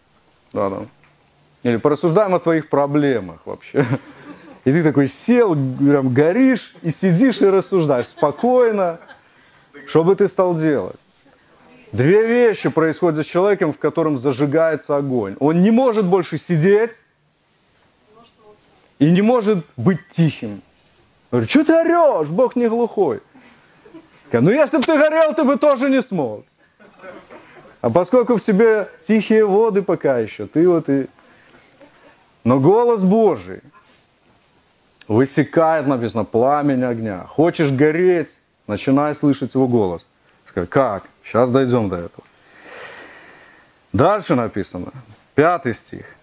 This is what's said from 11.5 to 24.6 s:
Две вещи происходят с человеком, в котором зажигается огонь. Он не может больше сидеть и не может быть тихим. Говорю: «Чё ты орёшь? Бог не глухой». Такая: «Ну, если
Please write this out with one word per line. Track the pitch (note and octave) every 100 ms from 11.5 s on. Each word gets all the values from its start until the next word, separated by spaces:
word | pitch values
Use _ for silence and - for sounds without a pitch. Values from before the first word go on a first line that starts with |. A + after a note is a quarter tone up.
| _ _ - -
Две | G#2 C3 G3+ A3+
вещи | A#3+ A#3+ G3 D#3+
происходят | D3+ D#3+ D3 F3+ D#3 D3+
с |
человеком, | F3 G3 G3 F3
в | C#3
котором | D3+ C#3 D#3 C#3+
зажигается | B2+ A#2 C#3+ D3 E3 D#3 - C#3+
огонь. | C#3+ B2+ G2+ G2+
Он | C#3 E3
не | F#3+
может | A3+ C4 A3 F#3+
больше | F#3+ E3+ D#3
сидеть | - E3+ F3 G3+ A#3 - _ _ _ _ _ _ _ _ _ _ _ A3 A#3 _ G#3+ G#3 _ _ _ -
и | D3
не | F3
может | G#3 B3 G3+ G#3 D#3 -
быть | A#2+ F3+ -
тихим. | - E3 - A#2 G2+ - _ _ _ _ _ _
Говорю: | B2 A2+
«Чё | C#4 D#4
ты |
орёшь? | E4 E4 E4+ D#4+ G#3 D3+
Бог | E3+ B3 B3
не | A#3+
глухой». | A3+ A#3 - F3 G#2+ - _ - _ _ _ _ - - _ -
Такая: | A#2
«Ну, | C#3
если | B3+